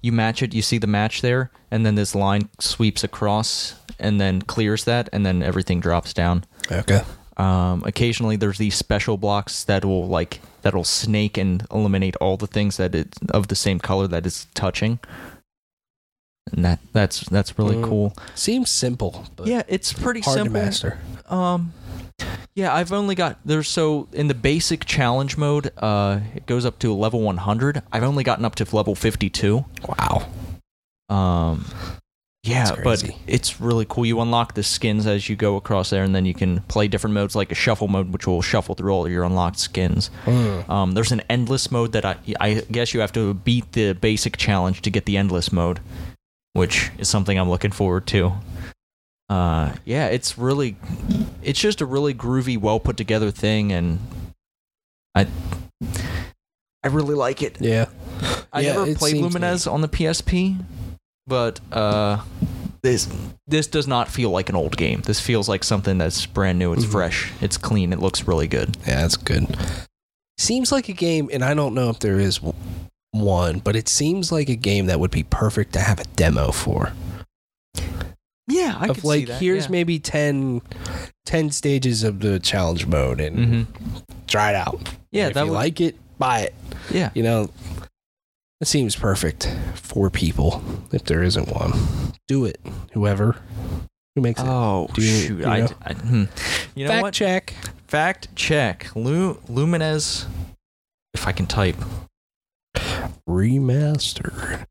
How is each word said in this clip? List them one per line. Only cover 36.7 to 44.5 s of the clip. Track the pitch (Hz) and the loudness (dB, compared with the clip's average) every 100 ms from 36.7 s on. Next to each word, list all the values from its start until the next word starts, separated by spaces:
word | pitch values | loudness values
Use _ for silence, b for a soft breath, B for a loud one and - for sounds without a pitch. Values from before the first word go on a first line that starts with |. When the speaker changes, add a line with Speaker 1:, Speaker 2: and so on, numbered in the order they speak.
| 110 104 | 0 2
Speaker 1:
different | 98 110 | 0 0
modes, | 104 101 | 0 0
like | 110 98 | 0 -2
a | - | 0
shuffle | - 110 104 | 0 2 2
mode, | 98 92 | 0 0
which | 92 - | -2 0
will | 90 | 0
shuffle | - 110 - 98 | 2 0 0 -4
through | 95 | 0
all | 95 87 | 2 2
your | 90 | 0
unlocked | 87 92 87 - | 2 2 0 0
skins. | - - 92 95 - B | -4 0 2 2 -2 B
Speaker 2:
Hmm. | B 123 113 95 - | B 2 2 -2 -2
Speaker 1:
Um, | 98 95 | 0 2
there's | 92 113 | 2 2
an | 117 - | 0 0
endless | 120 120 131 - | -2 0 0 0
mode | 123 117 | 0 0
that | 110 95 | 0 -2
I, | 90 - 104 | -4 -6 -2
I | 104 104 - | 0 0 -2
guess | 117 120 | -2 -2
you | 120 | 0
have | 104 | 0
to | 117 104 | 0 0
beat | 98 123 120 - | 0 2 2 0
the | - 104 | 0 0
basic | 92 113 107 110 - | 2 2 2 -2 -2
challenge | - | 2